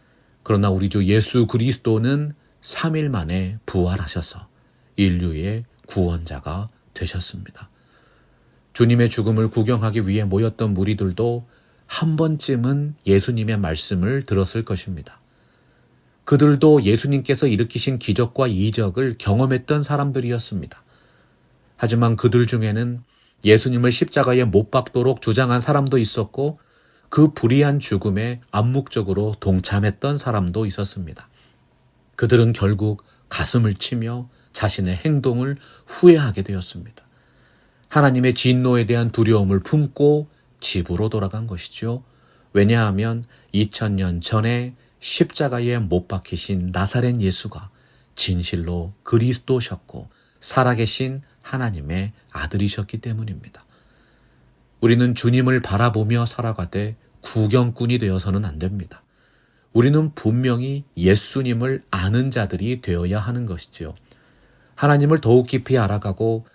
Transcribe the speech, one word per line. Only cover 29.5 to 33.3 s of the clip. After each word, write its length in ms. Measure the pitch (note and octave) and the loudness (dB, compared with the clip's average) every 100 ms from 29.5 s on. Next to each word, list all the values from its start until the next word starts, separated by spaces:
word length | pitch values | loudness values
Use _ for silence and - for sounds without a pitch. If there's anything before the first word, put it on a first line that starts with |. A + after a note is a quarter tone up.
| F#2 - G2+ G#2 G2+ C#3 D3 | 0 0 0 0 0 -2 -4
사람도 480 | C3 G#2+ F2+ G2+ G#2+ | -2 -2 -2 -2 -4
있었습니다. 600 | G2+ G2 G2+ E2 - - _ _ _ _ _ _ _ _ | -4 -6 -8 -12 -14 -20 _ _ _ _ _ _ _ _
그들은 380 | - A2+ A#2+ A#2 | -2 4 6 4
결국 500 | A2+ G2+ G2+ G#2+ G#2 _ _ | 2 0 0 -2 -4 _ _
가슴을 460 | - | -10